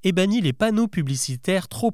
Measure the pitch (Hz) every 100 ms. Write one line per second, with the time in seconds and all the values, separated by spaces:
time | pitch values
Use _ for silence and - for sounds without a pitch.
0 | 190 180 190 226 170 127 220 214 226 180
1 | 139 135 - 127 - 190 - - 233